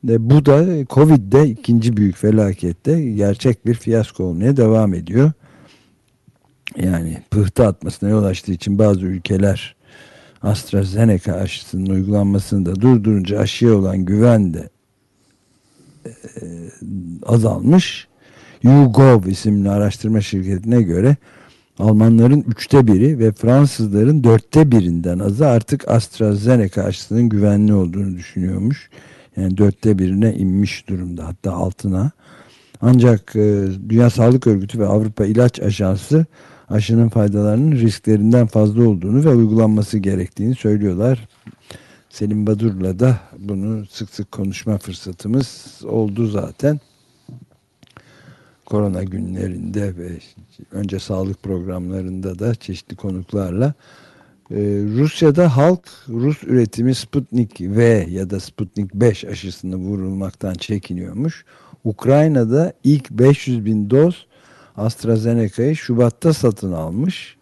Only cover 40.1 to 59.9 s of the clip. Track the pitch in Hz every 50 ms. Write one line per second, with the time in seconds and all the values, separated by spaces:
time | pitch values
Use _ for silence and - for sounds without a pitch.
40.1 | 98 92 90 - _ - 101 117 127 - - 107 104 104 104 101 90 90 107 123
41.1 | 131 117 110 - _ _ _ - - _ _ _ - - _ _ - _ _ _
42.1 | - - 107 104 107 107 104 107 110 101 110 113 98 92 92 95 92 92 120 131
43.1 | 127 107 - _ - - 98 101 104 95 98 107 113 107 101 98 - - 110 98
44.1 | - - 101 _ - - 98 98 90 - - 110 104 98 - - 90 - - 95
45.1 | 90 _ - 104 113 135 131 113 - - - - - - - 113 107 113 110 104
46.1 | 98 110 117 110 104 98 - - - _ - 143 151 143 _ _ _ _ _ _
47.1 | _ _ _ - - - - _ _ _ _ _ _ _ _ _ _ - _ _
48.1 | _ _ _ - - _ _ _ _ _ _ - 107 104 104 101 92 92 95 92
49.1 | 92 95 92 90 92 92 95 95 92 87 87 90 95 104 101 98 92 87 87 87
50.1 | 87 82 - - _ - - _ _ _ - _ - 98 104 95 95 92 - -
51.1 | 101 92 95 95 95 _ - 98 95 90 87 95 92 92 92 90 92 95 92 92
52.1 | 92 92 92 98 92 87 104 120 117 - - - 95 85 - _ - - - 101
53.1 | 92 92 90 _ - 101 95 90 87 98 123 147 147 _ _ _ - _ _ _
54.1 | _ _ _ _ _ _ _ _ - 104 104 104 101 101 104 104 107 120 143 156
55.1 | - - 175 156 139 165 180 165 123 127 143 170 185 175 _ - - - _ -
56.1 | 113 117 123 143 151 - - - 123 127 117 98 - 110 117 127 131 - - -
57.1 | - 143 127 _ - 123 117 101 _ - 87 95 101 113 117 117 113 104 87 80
58.1 | 87 92 95 90 101 92 - - _ - 110 92 _ - 101 92 - 98 117 120
59.1 | 101 - - - 104 87 95 95 - - - 92 92 92 90 95